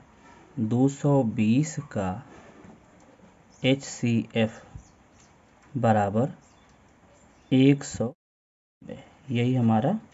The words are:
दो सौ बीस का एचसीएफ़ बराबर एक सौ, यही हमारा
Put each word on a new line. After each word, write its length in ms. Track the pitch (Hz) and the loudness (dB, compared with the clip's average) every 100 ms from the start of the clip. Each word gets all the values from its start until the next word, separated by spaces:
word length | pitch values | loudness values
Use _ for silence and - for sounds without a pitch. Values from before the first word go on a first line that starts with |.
| - _ - - - - | -10 _ -20 -20 -14 -6
दो 280 | 110 120 135 | -2 2 2
सौ 320 | 139 151 139 | 2 2 2
बीस 520 | 117 104 107 123 156 - - | 2 0 2 2 0 -6 -10
का 220 | 113 95 98 - - - - - - _ - - - - _ _ - | -6 -6 -8 -12 -20 -20 -20 -20 -20 _ -20 -20 -20 -20 _ _ -4
एचसीएफ़ 1000 | 131 139 - - 120 117 110 117 110 - - - - _ _ _ - _ _ _ - | 0 0 -4 -6 -2 -2 -2 -2 -2 -4 -18 -20 -20 _ _ _ -20 _ _ _ -14
बराबर 580 | 123 113 110 101 104 135 - - _ _ _ _ _ _ _ _ _ _ | -2 0 2 0 0 -2 -6 -20 _ _ _ _ _ _ _ _ _ _
एक 340 | 131 135 143 139 | 4 4 4 0
सौ, 260 | - 117 - _ _ _ _ _ _ - - - - - | -8 -8 -8 _ _ _ _ _ _ -20 -18 -20 -20 -6
यही 240 | 120 123 | -2 0
हमारा 440 | 127 117 110 135 220 - | 2 2 2 2 -2 -6